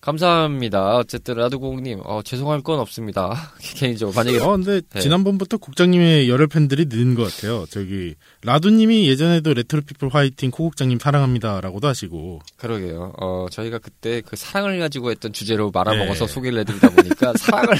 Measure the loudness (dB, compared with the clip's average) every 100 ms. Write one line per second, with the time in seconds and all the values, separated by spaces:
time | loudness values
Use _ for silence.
0 | -4 0 2 2 2 -2 -2 0 2 2
1 | 0 -8 -8 -2 -2 -2 -8 -8 -8 -10
2 | -8 -8 -6 -6 -2 -4 -2 -4 -4 -8
3 | -8 -4 -4 -4 -10 -16 -16 -4 -4 -2
4 | -2 0 2 2 2 0 0 -2 -4 -2
5 | 2 2 2 0 -2 -6 -6 2 4 6
6 | 6 6 4 4 4 4 2 2 0 2
7 | 2 2 0 -4 -6 -6 -6 -8 -6 -6
8 | -8 -12 _ _ 0 2 6 4 6 4
9 | 4 4 4 2 2 0 0 -2 -4 -8
10 | -2 2 2 0 -6 -2 -6 -2 0 0
11 | 2 2 2 0 -2 -4 -6 -4 -4 -4
12 | -6 -10 -10 -12 -18 _ -6 -6 -6 -8
13 | -10 -8 -6 -4 -6 -8 -8 -8 -12 _
14 | -6 -6 -6 -14 -6 -4 -2 -2 -4 -4
15 | -6 -6 -8 -10 -4 -2 0 0 0 0
16 | -2 -2 -4 -4 -4 -4 -4 4 6 8
17 | 4 2 0 0 0 0 2